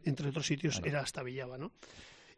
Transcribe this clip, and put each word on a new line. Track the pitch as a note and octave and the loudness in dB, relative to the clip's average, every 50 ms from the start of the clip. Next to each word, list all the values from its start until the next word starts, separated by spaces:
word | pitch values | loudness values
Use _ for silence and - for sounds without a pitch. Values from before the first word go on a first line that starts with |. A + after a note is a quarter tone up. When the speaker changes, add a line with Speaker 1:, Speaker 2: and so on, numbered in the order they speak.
| - | 2
Speaker 1:
entre | D#3+ C#3 - D3+ C#3 | 2 2 2 2 0
otros | C3 D#3+ C#3 | 2 2 2
sitios, | - D3+ C#3 - D3+ - | 2 2 4 4 2 2
Speaker 2:
Claro. | - - D3+ | 2 2 2
Speaker 1:
era | C#3+ D3 | 2 2
hasta | C3 - - - | 0 0 -2 -4
Villava, | C3 B2+ B2+ C3+ C3 B2 B2+ | -4 -4 -2 -4 -4 -4 -4
¿no? | C3 D3+ A3 - - - - - - - - - - - - - | -6 -6 -6 -8 -10 -18 -18 -16 -16 -18 -18 -20 -20 -20 -20 -20